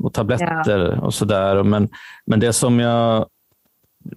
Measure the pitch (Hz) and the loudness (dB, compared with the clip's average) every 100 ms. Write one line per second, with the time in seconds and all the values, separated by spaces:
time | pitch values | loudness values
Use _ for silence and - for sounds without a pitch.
0 | 131 - 104 123 165 165 127 101 87 98 | -6 -2 -2 -2 -2 -2 0 0 0 -2
1 | 95 - 104 98 98 98 101 104 101 - | -2 -2 0 0 2 2 2 2 0 -6
2 | - - - 110 120 - 127 120 120 117 | -20 -10 -2 2 2 2 2 2 2 2
3 | 117 110 - _ _ _ _ _ _ _ | 2 0 -2 _ _ _ _ _ _ _
4 | - | -18